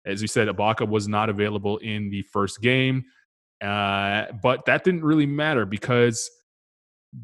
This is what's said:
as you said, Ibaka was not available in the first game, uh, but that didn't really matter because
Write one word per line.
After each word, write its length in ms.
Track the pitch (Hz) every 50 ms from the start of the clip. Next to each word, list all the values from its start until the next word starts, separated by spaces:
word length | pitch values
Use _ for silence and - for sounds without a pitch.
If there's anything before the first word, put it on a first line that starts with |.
| _ 101
as 160 | 101 101 107
you 40 | 104
said, 200 | - 123 110 107
Ibaka 420 | 95 98 104 107 110 - 120 107
was 180 | 104 110 101 104
not 220 | 107 104 107 110
available 480 | 104 98 104 107 104 104 98 101 104 107
in 320 | - 113 107 107 104 101
the 140 | 101 98 95
first 380 | - - 104 101 98 - -
game, 420 | 101 120 127 131 131 131 131 131 127 - _ _ _ _ _ _ _ _ _ _ 104
uh, 640 | 101 101 104 101 98 98 98 101 98 101 107 104 - - 110
but 240 | - 127 127 131 -
that 180 | - 127 151 -
didn't 200 | 185 185 170 156
really 240 | 151 156 156 147 143
matter 380 | 143 147 151 156 156 127 104
because 640 | 95 107 107 - - 127 120 120 120 117 - - - - _ _ _ _ _ _ _ _ _ _ _ _ _ _ _ - 123